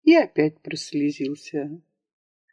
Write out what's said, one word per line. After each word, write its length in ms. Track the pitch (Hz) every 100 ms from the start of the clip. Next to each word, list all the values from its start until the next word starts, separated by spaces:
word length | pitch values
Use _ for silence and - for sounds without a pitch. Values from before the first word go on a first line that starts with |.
И 120 | 311 330
опять 440 | 214 - 151 -
прослезился. 1200 | - 160 - 147 147 147 139 147 - 151 147 165 _ _ _ _ _ _ _